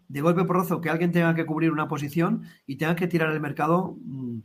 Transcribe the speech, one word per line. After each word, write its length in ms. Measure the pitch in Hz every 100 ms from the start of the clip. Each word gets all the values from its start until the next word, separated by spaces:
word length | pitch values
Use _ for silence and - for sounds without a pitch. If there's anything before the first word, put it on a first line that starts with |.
| -
de 140 | 139
golpe 240 | 156 175
porrazo 360 | 185 180 175 165
que 100 | 160
alguien 220 | 160 175
tenga 220 | 175 170
que 120 | 160 151
cubrir 260 | 156 160
una 160 | 156 147
posición 560 | 147 143 170 175 226 - - -
y 100 | 135
tenga 180 | 156
que 120 | 170 185
tirar 240 | 170 156
el 100 | 156
mercado, 560 | 147 143 151 175 190 -
mm, 380 | - 135 127 117